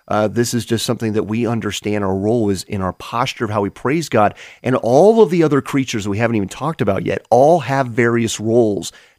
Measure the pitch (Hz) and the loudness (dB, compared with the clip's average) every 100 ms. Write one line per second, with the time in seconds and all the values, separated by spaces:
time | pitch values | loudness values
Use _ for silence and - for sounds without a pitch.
0 | - 104 107 104 120 120 - 113 - 110 | -4 -2 0 0 -2 -2 -4 -4 -2 -4
1 | 113 107 92 113 110 113 104 - 104 104 | -2 -2 -2 -2 -2 -2 -4 -6 -4 -2
2 | 98 95 104 120 101 92 - 101 92 - | -2 -2 0 0 0 -2 -4 -6 -4 -6
3 | - 117 127 - 113 104 98 - 123 165 | -6 -4 -4 -4 -4 -2 -4 -4 -2 -2
4 | 151 117 101 - - - 120 127 117 135 | 0 2 2 0 -18 -10 -4 -2 2 6
5 | 196 226 208 175 156 139 - 143 127 113 | 6 6 4 4 2 0 0 -2 -2 -4
6 | 101 101 117 113 92 - 139 160 101 98 | -4 -2 0 0 -4 -6 -8 -4 -2 -2
7 | 95 95 - 120 147 170 127 135 127 113 | -2 -4 2 4 6 4 0 -2 -2 0
8 | 117 117 113 - 110 117 113 95 - - | 0 2 -2 -4 0 2 2 0 -6 -14
9 | _ | _